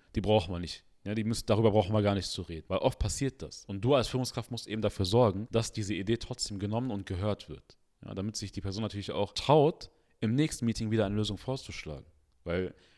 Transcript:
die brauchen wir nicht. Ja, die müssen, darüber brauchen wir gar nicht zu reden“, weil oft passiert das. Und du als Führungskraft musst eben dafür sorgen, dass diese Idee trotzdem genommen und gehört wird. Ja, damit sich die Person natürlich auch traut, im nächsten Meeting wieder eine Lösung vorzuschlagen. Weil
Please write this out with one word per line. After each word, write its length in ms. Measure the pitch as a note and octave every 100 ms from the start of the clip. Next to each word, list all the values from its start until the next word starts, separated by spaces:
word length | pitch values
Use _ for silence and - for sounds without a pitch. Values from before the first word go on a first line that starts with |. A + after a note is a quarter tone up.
| _
die 60 | A2+
brauchen 340 | F#2+ G#2+ E2+
wir 60 | F2
nicht. 240 | E2+ - - _ G2+
Ja, 100 | A2
die 80 |
müssen, 220 | A2 A#2 -
darüber 260 | G#2+ A2
brauchen 220 | G#2 F#2+
wir 80 | G#2+
gar 120 | G2+
nicht 140 | G2 -
zu 140 | -
reden“, 240 | F2 D#2+ -
weil 120 | F#2
oft 200 | - -
passiert 420 | G#2 - C3+ -
das. 220 | - - -
Und 140 | G2
du 160 | A#2+ C#3
als 140 | A2
Führungskraft 420 | C3 B2+ B2+ -
musst 160 | A#2+ -
eben 140 | A2
dafür 240 | G#2+ - F#2
sorgen, 420 | A#2 A2+ F#2+ A2+
dass 200 | A2+ -
diese 220 | - G2+
Idee 240 | F#2 G2 A#2
trotzdem 420 | - - - G2+
genommen 320 | G#2 A2+ B2+
und 140 | G2+ F#2
gehört 420 | F#2 G#2 G2 -
wird. 300 | C#2+ - - _ _ -
Ja, 80 |
damit 220 | G2 G#2 -
sich 160 | G2+
die 80 | G2
Person 240 | G2 G2
natürlich 280 | G#2+ G2+ -
auch 200 | E2+ G2+
traut, 600 | - - D3+ D3 - - _ _ _
im 160 | A2 C3
nächsten 300 | D#3 - A#2
Meeting 260 | A2 A2
wieder 140 | A2 G2
eine 100 | G#2
Lösung 220 | G#2 G2
vorzuschlagen. 680 | - C3 - - D#2 C#2+ - _ _ _
Weil 320 | E2+ F2+ F#2 - _